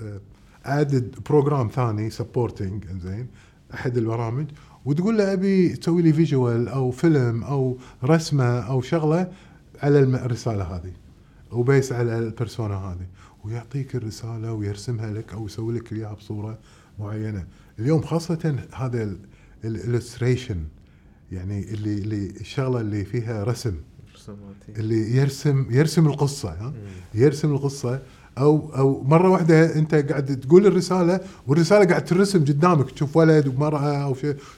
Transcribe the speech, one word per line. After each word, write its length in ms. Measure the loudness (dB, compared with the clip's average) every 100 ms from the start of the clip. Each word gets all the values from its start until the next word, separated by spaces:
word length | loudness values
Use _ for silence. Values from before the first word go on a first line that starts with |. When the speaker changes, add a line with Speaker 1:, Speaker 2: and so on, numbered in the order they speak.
Speaker 1:
آه، 840 | -14 -12 -16 -20 -20 -16 -4 0
added 480 | 2 0 -2 -8 2
program 380 | 2 4 2 0
ثاني، 400 | -2 -2 -2 -4
supporting، 800 | -6 -6 -4 -4 -4 -8 -8 -10
إنزين، 360 | -10 -8 -10 -10 -16 -20 _ _
أحد 220 | -8 -4 -2
البرامج، 500 | -2 -2 -4 -4 -6 -12 -20 -10
وتقول 340 | -2 0 2 2
له: 140 | 2
"أبي 360 | 0 2 4 2
تسوي 340 | 2 0 4
لي 100 | 4
فيجوال 560 | 4 4 2 2 2 0
أو 220 | -2 -2
فيلم 540 | 2 2 4 2 0
أو 340 | -4 -2 -2 -4 -10 -6
رسمة 400 | 2 2 2 0
أو 360 | 2 0 -2 -4
شغلة 520 | -2 0 2 0 -2 -8 -20 -20 -20 -4
على 160 | 2 4
الم-، 160 | 4
الرسالة 500 | 2 -2 -4 -4 -4
هذه، 280 | -4 -8 -10 -16 -20 -20 -20 -20 -8
وبيس 400 | -2 4 4 2
على 260 | 0 -2 -2
البرسونا 560 | -4 -4 -6 -4 -4
هذه". 320 | -4 -6 -10 -12 -16 -20 _
ويعطيك 520 | -10 -10 -8 -8 -6 -6
الرسالة 560 | -8 -10 -10 -8 -6
ويرسمها 600 | -6 -6 -6 -6 -6 -6
لك 200 | -8 -10
أو 140 | -10 -10
يسوي 280 | -8 -6
لك 180 | -6 -6
إياها 220 | -8 -8
بصورة 440 | -12 -10 -10 -10 -12 -18 -20 _ -12
معينة. 480 | -8 -6 -6 -6 -10 -16 -20 -6
اليوم 240 | 0 0
خاصة 540 | 0 -4 -4 -4 -2 -4 -8
هذا 280 | -8 -6 -4
ال-، 160 | -4 -8 -14 -20 -20 -12
ال-، 360 | -8 -6 -4 -4
illustration، 540 | -4 -4 -2 0 -2 -6 -8 -14 -20 -20 -20 -20 -14
يعني 420 | -10 -6 -6 -6
اللي، 240 | -6 -4 -4
اللي 280 | -4 -6 -6
الشغلة 540 | -10 -10 -4 -2 -2
اللي 240 | -2 -4
فيها 400 | -4 -6 -4 -4
رسم، 300 | -4 -4 -4 -6 -10 -20 -20
Speaker 2:
رسومات، 260 | -20 -20 -18 -18 -20 -14
إيه. 80 | -8
Speaker 1:
اللي 400 | -2 -2 2 2
يرسم، 500 | 2 0 0 0 2
يرسم 360 | 2 2 4 2
القصة، 420 | 2 -2 -2 -8
ها؟ 200 | -8 -10
Speaker 2:
مم. 60 | -12 -14 -16 -8
Speaker 1:
يرسم 380 | 2 4 4 0
القصة، 500 | 0 -2 -4 -6 -6 -8 -20 -16 2
أو، 360 | 4 4 0 0
أو 260 | 2 2
مرة 260 | 4 4 6
واحدة 500 | 4 6 6 6 2
أنت 160 | 2
قاعد 460 | 2 0 -2 -4 -4
تقول 260 | 6 8 8
الرسالة، 540 | 4 2 2 2 0 -2 -10 0
والرسالة 380 | 2 6 6
قاعد 200 | 6 4
ترسم 360 | 2 2 4 4
قدامك، 500 | 4 4 4 4 2
تشوف 260 | -2 0 4
ولد 320 | 6 6 4
ومرأة 560 | 0 -2 0 -2 -2
أو 100 | -2
ش-، 220 | -4 -4 -6 -10